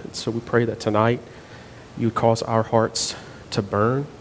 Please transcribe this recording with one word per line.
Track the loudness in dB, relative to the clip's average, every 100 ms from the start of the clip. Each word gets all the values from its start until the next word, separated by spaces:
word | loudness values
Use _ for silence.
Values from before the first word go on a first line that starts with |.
And | -12 -8
so | -6
we | -6
pray | 0 2 2
that | -2
tonight | 0 4 4 2 -4 -20 -20 -20 -20 -20 -16 -4
you | -2
would | 2
cause | 2 2
our | 2 0
hearts | 2 2 2 -2 -6 -8 -14 -18 -8
to | -4
burn | -2 2 2 0 -4 -10